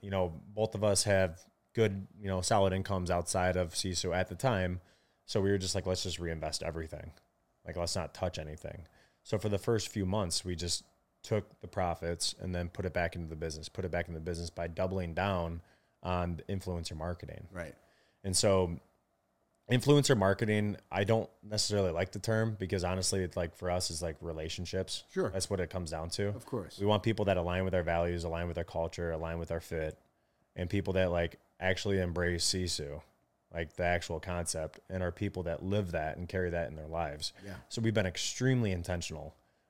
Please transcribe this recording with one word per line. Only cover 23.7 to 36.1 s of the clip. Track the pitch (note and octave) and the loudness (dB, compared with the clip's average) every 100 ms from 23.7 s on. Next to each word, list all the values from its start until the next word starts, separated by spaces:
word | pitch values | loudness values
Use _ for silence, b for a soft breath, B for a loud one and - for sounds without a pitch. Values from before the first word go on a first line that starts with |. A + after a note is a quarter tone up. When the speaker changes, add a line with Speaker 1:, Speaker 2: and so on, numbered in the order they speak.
Speaker 1:
us, | F2+ - | 0 0
it's | E2 | -2
like | E2+ D#2+ | -4 -4
relationships. | E2+ D#2+ E2 - F2 F#2 F#2+ - - | -6 -6 -6 -6 -4 -2 -2 -6 -6
Speaker 2:
Sure. | F#3+ C3+ | -4 -2
Speaker 1:
That's | F#2+ - | -2 0
what | G2 | 0
it | F2 | -2
comes | F#2+ E2 | -4 -4
down | D#2+ E2+ | -4 -4
to. | - G2+ | -2 -2
Speaker 2:
Of | G#2+ - | -2 -6
course. | A#2+ E2 - | -6 -6 0
Speaker 1:
We | G2+ | 4
want | G#2+ | 6
people | A2+ G#2+ G2+ | 4 2 4
that | F#2 | 4
align | F2 F2+ F#2 | 2 0 2
with | F2+ | 2
our | |
values, | E2+ E2+ F2 F2 | 2 2 2 0
align | E2+ E2 F2 | -2 -2 -2
with | E2+ | -4
our | |
culture, | E2+ E2+ E2 - E2+ | -4 -2 -2 -2 -4
align | D#2+ E2 E2+ | -2 -4 -4
with | E2 | -4
our | E2 | -4
fit, | - E2 D#2 - _ _ _ _ _ - | -4 -4 -4 -6 _ _ _ _ _ -6
and | E2+ | 0
people | G2+ F#2+ | 0 2
that, | F#2 F#2 | 4 4
like, | F2 E2+ - _ - | 2 0 -4 _ -2
actually | F#2 F#2 G2+ G2 | 0 0 2 2
embrace | F2+ E2+ F2 E2+ | 2 2 0 2
Sisu, | - F#2 F2 - C#2+ C#2+ - _ _ _ _ | 2 0 0 -2 -6 -8 -12 _ _ _ _
like, | E2+ D#2+ - | -6 -6 0
the | F2 | 2
actual | F2 - D#2+ | 2 0 -6
concept, | F#2 F2 E2+ E2 D#2 - - | -4 -4 -2 -4 -6 -8 -8
and | F#2 | -2
are | F2+ | -2
people | - G2+ F2+ | -2 -2 -2
that | E2+ D#2+ | -4 -4
live | F#2+ G#2 F2+ | 0 0 0
that | E2 D#2 | -2 -2